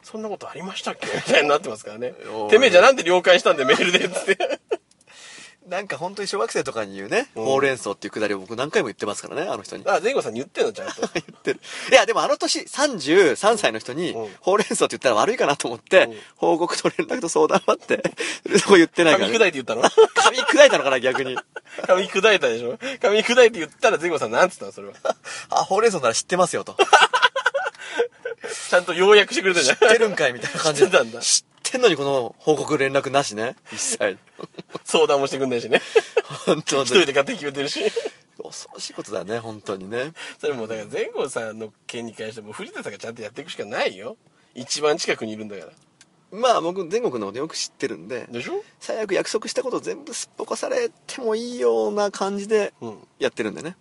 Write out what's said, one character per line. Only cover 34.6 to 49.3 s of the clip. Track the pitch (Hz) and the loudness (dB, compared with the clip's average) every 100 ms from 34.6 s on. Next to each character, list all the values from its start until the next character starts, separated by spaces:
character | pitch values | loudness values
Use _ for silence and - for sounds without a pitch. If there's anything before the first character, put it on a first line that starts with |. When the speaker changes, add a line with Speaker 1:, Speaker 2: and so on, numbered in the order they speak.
| - - | -16 -16
Speaker 1:
相 | - - 147 | -2 2 4
談 | 143 | 2
も | 135 | 0
し | |
て | 135 | -2
く | 135 | -2
ん | |
な | 120 | -2
い | |
し | 110 | 0
ね。 | 156 - - - - - 147 - | 0 2 0 2 -4 -4 -8 -2
Speaker 2:
本 | 156 | -2
当 | - 143 | 0 -2
に。 | |
Speaker 1:
一 | 127 | 4
人 | 196 151 | 4 4
で | |
勝 | 139 147 | 2 0
手 | |
に | 220 | -4
決 | 147 | -6
め | |
て | 139 | -6
る | 139 | -6
し。 | 311 403 453 587 - _ - | -2 -4 -4 -8 -12 _ -18
Speaker 2:
恐 | - - - | -16 -16 -18
ろ | - | -14
し | - | -14
い | |
こ | - | -12
と | 101 | -8
だ | 101 | -8
ね、 | 90 117 | -6 -8
本 | 113 107 | -8 -12
当 | 107 98 | -10 -10
に | 95 | -6
ね。 | 117 139 165 - - | -8 -8 -10 -18 -8
Speaker 1:
そ | 160 | -6
れ | |
も | 135 107 | -6 -6
う | |
だ | 113 | -8
か | |
ら | 104 | -8
前 | 143 320 | -6 -6
後 | 466 151 | -6 -6
さ | 123 110 | -6 -10
ん | 107 | -10
の | 110 _ - | -14 _ -14
件 | 120 117 | -12 -12
に | |
関 | 110 110 | -10 -12
し | 113 | -12
て | |
も | 104 | -16
藤 | 110 208 | -14 -14
田 | 403 | -12
さ | 160 | -14
ん | |
が | 101 | -12
ち | 113 | -14
ゃ | |
ん | 117 | -12
と | |
や | 107 | -14
っ | |
て | 120 | -14
い | |
く | 143 | -16
し | - | -12
か | |
な | 104 139 | -8 -6
い | - 95 | -6 -6
よ。 | 110 220 _ _ _ | -14 -16 _ _ _
一 | - 120 147 | -18 -10 -2
番 | 151 151 | 0 0
近 | - 156 | -2 -4
く | 110 | -4
に | |
い | 107 | -8
る | |
ん | 107 | -12
だ | 101 | -14
か | |
ら。 | 80 _ _ _ _ _ _ | -18 _ _ _ _ _ _
Speaker 2:
ま | 196 254 214 | -2 2 2
あ | |
僕 | 165 185 165 | 0 -6 -4
全 | 214 | -4
国 | 226 123 | -2 -4
の | 98 | -6
こ | |
と | 107 | -8
よ | 160 | -8
く | - | -8
知 | - | -10
っ | |
て | _ 131 | _ -8
る | 92 | -8
ん | 90 | -10
で。 | 123 - | -12 -10
Speaker 1:
で | 120 | -10
し | 226 | -8
ょ？ | 381 - _ | -8 -10 _
Speaker 2:
最 | - 226 | -8 -6
悪 | 214 | -2
約 | 170 165 | -2 -2